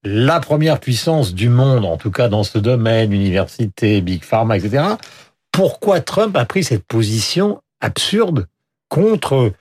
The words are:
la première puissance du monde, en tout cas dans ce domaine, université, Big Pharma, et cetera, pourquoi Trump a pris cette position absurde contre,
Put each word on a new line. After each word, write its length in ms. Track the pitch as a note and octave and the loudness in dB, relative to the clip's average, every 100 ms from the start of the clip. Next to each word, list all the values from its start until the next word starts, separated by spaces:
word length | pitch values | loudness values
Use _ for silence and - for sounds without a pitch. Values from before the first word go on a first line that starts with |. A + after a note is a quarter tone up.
la 340 | G2+ G#2+ C3 E3 | -2 2 2 2
première 400 | - D3+ D#3 D3 | 0 0 2 0
puissance 560 | - A#2 - D#3+ G#2+ | -2 -2 0 0 0
du 140 | F2+ A#2 | 0 2
monde, 360 | A#2+ C3+ B2+ | 4 4 2
en 120 | F#2+ E2 | 0 -4
tout 140 | G#2+ | -4
cas 160 | F#2 A#2+ | -2 0
dans 160 | G#2 | 0
ce 140 | G2 A2+ | -2 -2
domaine, 540 | G#2+ B2 A2+ A2+ A2 | 0 0 2 2 2
université, 880 | G2+ G2 F#2 F#2 - G#2+ - G#2+ G#2 | 0 0 0 -4 -6 -8 -2 0 0
Big 220 | F2 F2+ | 0 -6
Pharma, 340 | - A2 A#2 G2+ | -2 -2 0 -2
et 40 | |
cetera, 380 | G2+ C3 F3 G#3+ - - - _ _ | 0 -2 -2 -4 -10 -20 -20 _ _
pourquoi 480 | - F#3+ - G3+ F#3 | 0 0 0 0 0
Trump 360 | - - A3 F3 | 0 -2 0 0
a 80 | |
pris 180 | A#2+ F#3+ | -2 -2
cette 220 | E3 G#2 | -2 -4
position 760 | - A2+ G#2+ A2+ - E3+ G#3 - _ _ | -2 -2 0 -2 -2 0 -2 -2 _ _
absurde 680 | C3+ - - G3+ G#3 C#3+ F2+ _ _ _ _ | -8 -4 -2 0 0 -2 -4 _ _ _ _
contre, 640 | D3 G#3 G#3 - C3+ A#2 - | 0 2 2 0 0 0 -2